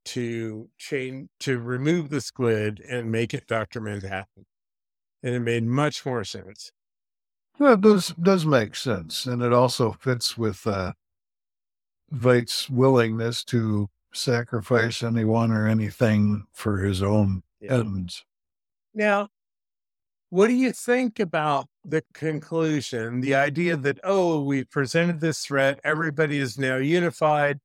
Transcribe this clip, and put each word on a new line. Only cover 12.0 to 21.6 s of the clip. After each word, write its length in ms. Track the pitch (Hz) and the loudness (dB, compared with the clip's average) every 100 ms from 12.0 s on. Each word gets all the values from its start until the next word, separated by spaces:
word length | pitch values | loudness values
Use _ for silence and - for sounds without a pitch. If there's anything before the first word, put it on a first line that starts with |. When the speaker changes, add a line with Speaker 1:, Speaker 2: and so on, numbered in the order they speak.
| - | -12
Speaker 2:
Veidt's 560 | 131 123 123 120 - - | -2 4 4 2 -6 -4
willingness 760 | 127 131 131 113 113 117 120 - | 2 4 6 2 0 -4 -6 -2
to 440 | 120 113 104 104 _ _ | 0 0 -2 -4 _ _
sacrifice 880 | - - 120 117 117 98 120 113 - | -6 -2 -2 -2 -6 0 0 0 -2
anyone 480 | 120 117 110 113 113 | -2 0 2 2 2
or 160 | 110 107 | 2 2
anything 800 | 110 104 - 117 107 104 101 - | 0 -2 0 2 4 2 0 -6
for 280 | - 110 98 | -6 -4 0
his 220 | 98 95 | 0 0
own 400 | 98 107 101 95 - _ | 2 2 2 -2 -8 _
Speaker 1:
Yeah. 160 | 104 127 | -2 -2
Speaker 2:
ends. 500 | 110 98 90 - _ _ _ _ _ _ _ | -2 -6 -8 -12 _ _ _ _ _ _ _
Speaker 1:
Now, 360 | 214 208 202 202 _ _ _ _ _ _ _ _ _ - | -2 0 0 -2 _ _ _ _ _ _ _ _ _ -4
what 180 | 180 214 | 2 4
do 60 | |
you 180 | 247 254 | 4 2
think 480 | - - 247 254 - | -2 -2 0 0 -2
about 480 | 185 160 151 139 | -2 0 0 -2